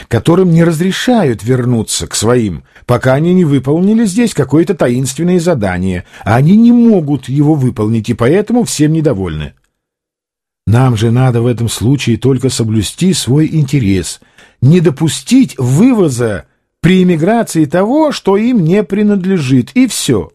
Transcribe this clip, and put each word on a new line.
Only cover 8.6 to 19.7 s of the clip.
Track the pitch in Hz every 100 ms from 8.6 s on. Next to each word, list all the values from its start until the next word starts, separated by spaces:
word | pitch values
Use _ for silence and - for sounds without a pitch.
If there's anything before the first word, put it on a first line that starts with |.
всем | 190 - 151
недовольны. | 160 151 101 92 78 71 - _ _ _ _ _ _ _ _ _ _ -
Нам | 113 131 110
же | 117
надо | 120 131 117
в | 120
этом | 120 113
случае | - 101 139 - 113
только | 127 131 131
соблюсти | - 113 110 98 - 185
свой | 175 - 139 160
интерес, | 160 139 147 98 95 82 - _ _ _ _
не | 123 180
допустить | 165 131 160 - - 262 214 -
вывоза | 123 139 247 233 170 120 117 95 - _ _ _
при | 165 185
эмиграции | 180 165 165 233 214 165
того, | 151 170 202 294 311
что | - - 196
им | 226 247
не | 156 196
принадлежит, | 208 202 208 202 180 190 131 131 120